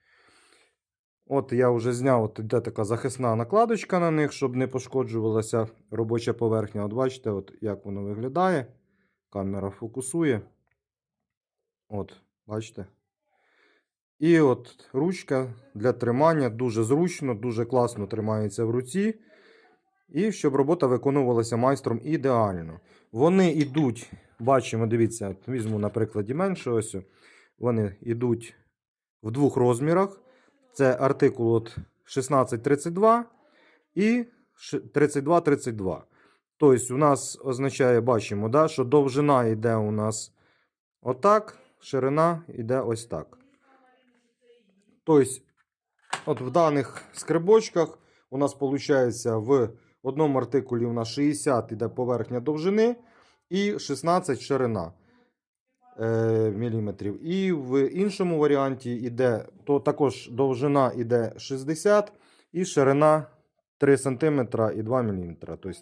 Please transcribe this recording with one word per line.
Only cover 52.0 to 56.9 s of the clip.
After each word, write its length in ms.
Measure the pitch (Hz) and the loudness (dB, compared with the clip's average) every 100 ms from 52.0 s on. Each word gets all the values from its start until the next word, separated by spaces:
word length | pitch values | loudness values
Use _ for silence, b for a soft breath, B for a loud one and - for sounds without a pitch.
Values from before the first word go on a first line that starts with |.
| 123 120 110 123 | -2 -2 -4 -6
довжини 560 | 127 151 180 208 233 240 b b b b - | -4 -2 0 2 2 0 b b b b -6
і 280 | 190 208 208 | -2 -2 -4
шістнадцять 600 | - 135 165 180 180 120 | -6 -4 0 0 0 -4
ширина, 520 | - 139 123 104 82 - b b b b _ _ _ _ _ - | -2 -2 0 -2 -6 -14 b b b b _ _ _ _ _ -6
е, 500 | 113 113 113 110 110 | -2 0 2 2 2
міліметрів. 760 | 101 120 110 104 | -2 -4 -4 -4